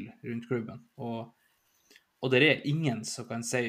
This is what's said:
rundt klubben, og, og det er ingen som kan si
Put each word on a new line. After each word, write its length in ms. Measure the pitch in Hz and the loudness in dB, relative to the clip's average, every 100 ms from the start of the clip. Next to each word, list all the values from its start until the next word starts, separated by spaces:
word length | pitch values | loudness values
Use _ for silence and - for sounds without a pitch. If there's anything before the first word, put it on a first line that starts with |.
| - - | -4 -12
rundt 240 | 120 117 - | -8 -8 -4
klubben, 320 | 120 113 113 - - | -4 -4 -14 -18 -12
og, 340 | 117 113 113 _ _ _ _ _ _ - _ - | -8 -8 -10 _ _ _ _ _ _ -20 _ -6
og 80 | 127 | 4
det 80 | 127 | 6
er 220 | 151 127 147 | 6 4 2
ingen 380 | 151 151 113 113 | 0 0 -2 -6
som 220 | - 113 | -10 -8
kan 140 | 117 117 | -6 -2
si 160 | 127 | -2